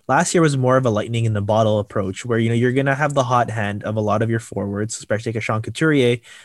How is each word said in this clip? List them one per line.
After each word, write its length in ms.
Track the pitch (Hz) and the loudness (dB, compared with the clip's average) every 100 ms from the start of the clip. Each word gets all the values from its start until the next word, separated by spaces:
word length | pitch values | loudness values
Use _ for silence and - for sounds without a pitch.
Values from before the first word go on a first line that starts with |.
| - | 0
last 280 | 135 170 | 0 2
year 60 | 180 | 2
was 160 | 160 139 | 2 2
more 200 | 127 131 | 2 4
of 100 | 127 | 2
a 40 | |
lightning 340 | 104 104 117 | 0 -2 -2
in 80 | 113 | 0
the 100 | 107 | 0
bottle 360 | 101 110 110 107 | 0 2 4 2
approach 460 | 101 110 95 95 | -2 -4 -4 -6
where, 140 | 123 113 | -2 0
you 100 | 113 | 2
know, 60 | |
you're 180 | 117 127 | 2 2
gonna 220 | 127 139 | 0 0
have 200 | 135 147 | 0 0
the 100 | 139 | 0
hot 260 | 123 123 113 | 2 2 0
hand 320 | 113 101 101 | -2 -4 -4
of 120 | 101 107 | -6 -2
a 40 | |
lot 220 | 104 104 | 0 0
of 80 | 113 | 0
your 100 | 113 | -2
forwards, 560 | - 107 101 101 113 - | -4 -8 -6 -4 -6 -8
especially 340 | - 127 117 | -4 -4 -4
like 40 | 110 | -6
a 40 | |
Sean 220 | - 110 | -4 -4
Couturier. 560 | 110 - 160 147 123 117 - - | -4 -2 2 4 2 2 -6 -20